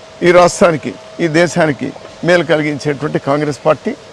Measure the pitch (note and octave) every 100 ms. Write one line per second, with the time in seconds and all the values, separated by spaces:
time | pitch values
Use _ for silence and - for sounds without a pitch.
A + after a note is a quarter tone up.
0 | - - F3 F3 F3 - F3+ D#3 B2+ -
1 | - - E3 D3+ F3 F3 D#3+ C3 A#2 -
2 | - - E3+ F3 D#3+ D#3 D3+ C#3+ D3 C3+
3 | D3+ D#3 C#3 D3 D3+ C#3 D#3 - A3 -
4 | -